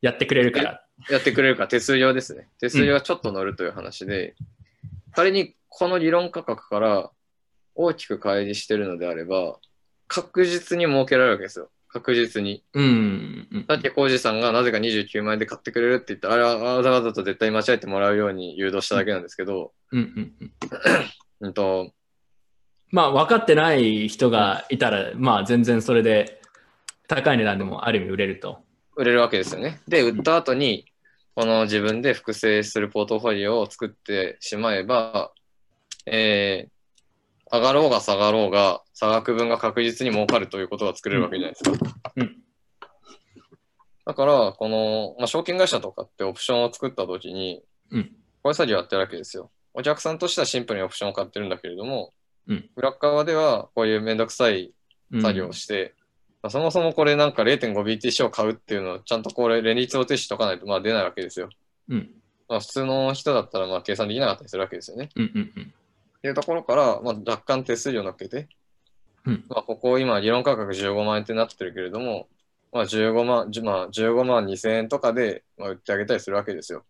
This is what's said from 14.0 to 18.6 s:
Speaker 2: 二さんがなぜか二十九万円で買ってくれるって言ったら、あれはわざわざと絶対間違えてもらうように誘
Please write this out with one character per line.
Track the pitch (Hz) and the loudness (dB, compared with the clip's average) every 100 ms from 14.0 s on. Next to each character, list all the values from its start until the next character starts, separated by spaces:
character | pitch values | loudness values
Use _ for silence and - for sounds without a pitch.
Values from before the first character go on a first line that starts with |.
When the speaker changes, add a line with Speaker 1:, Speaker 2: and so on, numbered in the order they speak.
| 135 | 2
Speaker 2:
二 | 127 | 2
さ | 123 | 2
ん | 110 | 2
が | 120 | 2
な | 113 | 4
ぜ | 123 | 2
か | 110 | 2
二 | 113 | 0
十 | 107 101 | 0 -2
九 | 107 | -4
万 | 104 | -2
円 | 107 | -2
で | 110 | -4
買 | - | -6
っ | |
て | - | -6
く | 117 | 0
れ | 120 | 2
る | 127 | 2
っ | |
て | - | -2
言 | 95 | -6
っ | |
た | 92 | 0
ら、 | |
あ | 117 | 2
れ | |
は | 120 117 117 127 | 4 2 0 2
わ | |
ざ | 127 | 4
わ | 127 | 4
ざ | 117 | 2
と | 98 | -2
絶 | 95 95 | -4 0
対 | 110 | 0
間 | 107 | 2
違 | 107 | 2
え | 120 | 0
て | 98 | 0
も | 98 | 0
ら | 101 | 2
う | 104 | 2
よ | 104 | 0
う | |
に | 95 90 | -2 -8
誘 | 78 | -4